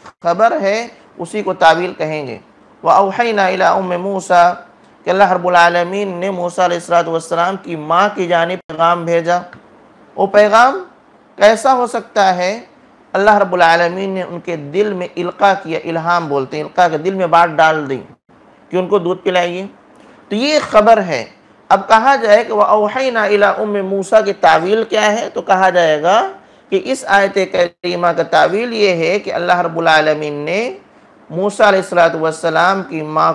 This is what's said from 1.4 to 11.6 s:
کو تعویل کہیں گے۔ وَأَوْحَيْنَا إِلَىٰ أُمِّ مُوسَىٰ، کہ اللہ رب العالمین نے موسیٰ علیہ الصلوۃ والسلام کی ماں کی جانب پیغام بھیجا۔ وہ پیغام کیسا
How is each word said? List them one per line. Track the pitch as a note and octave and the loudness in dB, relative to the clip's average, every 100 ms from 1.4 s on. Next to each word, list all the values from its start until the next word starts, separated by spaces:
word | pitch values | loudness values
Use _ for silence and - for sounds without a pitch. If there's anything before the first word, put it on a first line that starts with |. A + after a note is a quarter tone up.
کو | F#3+ | -6
تعویل | F3+ E3 E3 F3+ | 2 2 2 -2
کہیں | - D#3 D3+ C3 | -6 -6 -6 -10
گے۔ | A2+ _ _ _ _ | -14 _ _ _ _
وَأَوْحَيْنَا | D#3+ D#3+ G3 F#3+ A#3 G#3 F#3 | 2 2 2 0 -2 0 0
إِلَىٰ | F#3 F3+ F#3 | 0 0 0
أُمِّ | F#3 F3 | -2 -6
مُوسَىٰ، | F#3+ F#3+ F3+ F3 F3 F3+ - _ _ _ | -6 -6 0 4 4 0 -14 _ _ _
کہ | - | -4
اللہ | F#3+ F#3+ | 2 2
رب | F3+ F3 | 2 2
العالمین | F3 E3+ F3 F3 G3+ G3 | 4 4 2 -2 -4 -6
نے | F3 F#3+ | -6 -6
موسیٰ | F#3 F3 F3+ | -6 -6 -2
علیہ | F3+ F3 | -2 -2
الصلوۃ | E3 E3+ E3 | 0 0 0
والسلام | E3 D#3+ E3+ F3+ F#3+ | -4 -4 -2 -2 -4
کی | F3 D#3+ | -10 -10
ماں | D3+ E3+ G#3 | -2 0 0
کی | G3+ E3+ | -2 -2
جانب | E3+ E3+ F3+ - | 0 0 -6 -10
پیغام | D#3 E3 F3 | -2 0 0
بھیجا۔ | E3 E3+ E3 F3 - - _ _ _ _ _ | 0 -2 0 -4 -4 -20 _ _ _ _ _
وہ | - G3 | -4 0
پیغام | G#3 G#3 A3 B3+ F#4+ F4+ _ _ _ _ - | 4 4 4 4 0 -12 _ _ _ _ 2
کیسا | G#3 A3 | 2 4